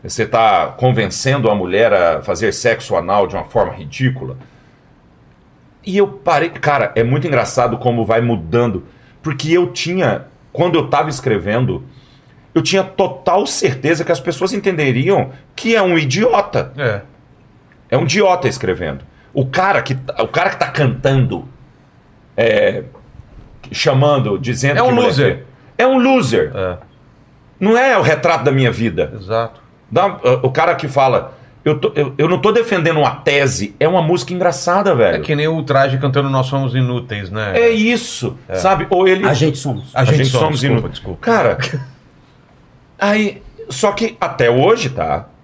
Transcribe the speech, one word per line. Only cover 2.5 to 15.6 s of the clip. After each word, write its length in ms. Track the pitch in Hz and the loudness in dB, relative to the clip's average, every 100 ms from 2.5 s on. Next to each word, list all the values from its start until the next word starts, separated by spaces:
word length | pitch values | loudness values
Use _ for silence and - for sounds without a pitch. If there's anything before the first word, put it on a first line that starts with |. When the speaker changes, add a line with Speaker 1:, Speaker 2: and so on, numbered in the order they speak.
Speaker 1:
sexo 440 | - 120 113 - 90 | 0 0 -2 -2 -4
anal 300 | 85 101 92 | 0 0 0
de 80 | |
uma 100 | 95 | -4
forma 280 | - 117 90 | -4 -2 -2
ridícula. 640 | 92 76 - 131 131 65 64 - - _ _ _ _ _ _ _ _ _ _ _ _ | -4 -14 -2 -2 -2 -10 -14 -20 -20 _ _ _ _ _ _ _ _ _ _ _ _
E 120 | - 190 | -4 0
eu 100 | 196 | 0
parei, 420 | 202 180 147 170 | 0 0 2 0
cara, 440 | - 156 143 110 | -2 0 2 0
é 80 | 110 | 0
muito 240 | 117 135 160 | 2 0 0
engraçado 500 | 127 104 - 120 113 | 0 0 0 0 0
como 280 | 127 120 | 0 0
vai 160 | 107 113 | 0 0
mudando, 640 | 120 110 82 117 120 92 - - - - | 2 -2 0 0 0 -2 -10 -20 -20 -12
porque 280 | 156 131 156 | -8 -6 0
eu 160 | 170 175 | 2 0
tinha, 540 | - 160 185 139 101 - _ - | -4 -4 0 0 -2 -8 _ -14
quando 240 | - 175 160 | -2 0 0
eu 120 | 135 | 0
tava 220 | 143 151 | -2 -2
escrevendo, 760 | 131 131 104 92 113 123 90 - - - - _ - _ | -4 -2 -2 0 -2 -2 -4 -10 -20 -20 -20 _ -20 _
eu 80 | 165 | -2
tinha 220 | 160 190 | 0 0
total 600 | 190 - 180 175 - 185 - | -2 -2 -2 0 0 0 0
certeza 580 | - 180 131 147 160 | -2 -2 -2 -2 -2
que 80 | 170 | 0
as 80 | 165 | -2
pessoas 320 | 156 160 185 | -2 -4 -4
entenderiam 760 | 202 196 170 143 120 165 185 131 - - | -2 -2 0 0 0 2 0 0 -10 -20
que 180 | - | -6